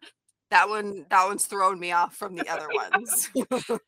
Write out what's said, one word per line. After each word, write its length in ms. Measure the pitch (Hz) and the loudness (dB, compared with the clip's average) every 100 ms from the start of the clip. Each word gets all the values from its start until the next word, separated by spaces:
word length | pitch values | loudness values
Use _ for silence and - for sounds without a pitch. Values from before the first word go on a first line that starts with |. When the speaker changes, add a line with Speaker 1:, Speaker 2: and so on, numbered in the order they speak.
| - _ _ _ - | -20 _ _ _ 2
Speaker 1:
that 180 | 190 190 | 4 4
one, 380 | 214 208 196 139 | 0 -4 -8 2
that 140 | 190 190 | 4 4
one's 200 | 196 - | 2 -2
thrown 340 | 202 190 190 | 2 2 0
me 120 | 175 | 0
off 220 | 175 175 - | 0 0 -2
from 180 | 202 175 | -10 -8
the 120 | 156 | -6
other 220 | 160 156 | -6 -4
Speaker 2:
<laughs> 20 | |
Speaker 1:
ones. 580 | - - 381 226 - - | -4 0 -2 0 -2 -2
<laughs> 460 | 269 - 247 - 226 | -2 -2 -4 -2 -6